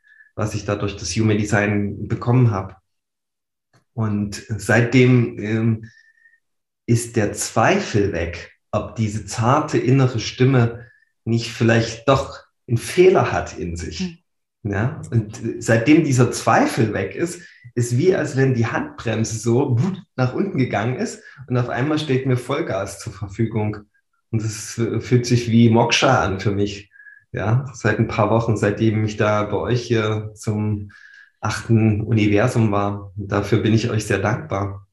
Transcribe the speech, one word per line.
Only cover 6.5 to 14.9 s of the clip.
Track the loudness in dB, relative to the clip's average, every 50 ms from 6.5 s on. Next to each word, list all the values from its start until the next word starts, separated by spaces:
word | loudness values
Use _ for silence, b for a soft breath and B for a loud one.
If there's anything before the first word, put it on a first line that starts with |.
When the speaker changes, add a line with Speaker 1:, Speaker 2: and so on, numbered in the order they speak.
| _ _ _ _ _ _ _ 0
Speaker 1:
ist | 0 0 0 -2 -2
der | -2 -2 -2 -2
Zweifel | -6 -8 -4 0 2 2 2 2 0 -2 -2 -2 0 0 0 -2
weg, | -4 -6 -6 -8 -10 -14 -18 _ _ _ _
ob | -6 -6 -6 -6 -4
diese | -4 -4 -4 -4 -6 -8
zarte | -8 -6 -2 2 2 2 2 2 0 -2 0
innere | 2 2 4 4 4 2 0 -2
Stimme | -6 -6 -2 0 2 4 4 4 2 2 B B B B B B B B B _ _
nicht | -2 -2 -2 -2 -4
vielleicht | -4 0 2 2 4 2 2 -2 -6 -4 0 2
doch | 2 2 0 -4 -10 -16 -20 _ _ _ _ -4
einen | -4 -4
Fehler | -4 0 4 6 6 6 6 6 2 2
hat | 0 -4 -4 -6 -8 -10
in | -8 -8 -8
sich. | -8 -10 -10 -8 -6
Speaker 2:
Hm. | -8 -8 -8 -12 _ _ _ _ _ _ _ _ -8 -4
Speaker 1:
Ja? | -2 -2 -2 -2